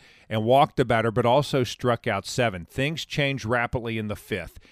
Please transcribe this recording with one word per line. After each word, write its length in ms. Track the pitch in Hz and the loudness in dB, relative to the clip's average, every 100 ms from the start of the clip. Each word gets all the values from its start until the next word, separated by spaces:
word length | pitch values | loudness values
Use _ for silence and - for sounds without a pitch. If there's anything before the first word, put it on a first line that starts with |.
| - - - | -8 -20 -6
and 160 | 110 | -2
walked 360 | 110 135 151 - | 4 4 4 2
a 60 | 117 | 2
batter, 260 | 113 113 | 2 2
but 140 | 107 117 | 2 2
also 380 | 135 139 139 | 2 2 -2
struck 440 | 120 - 123 117 120 | -2 -2 -2 0 -2
out 180 | 98 - | -4 -4
seven. 400 | - 117 92 80 | -2 -2 -2 -8
Things 400 | - 143 165 - | -4 -4 -4 -6
changed 400 | - 139 135 107 | -2 -2 -2 -2
rapidly 540 | 120 117 127 117 113 | -2 -2 -4 -4 -6
in 80 | 107 | -6
the 80 | 101 | -8
fifth. 440 | - 98 80 - - | -6 -8 -8 -16 -20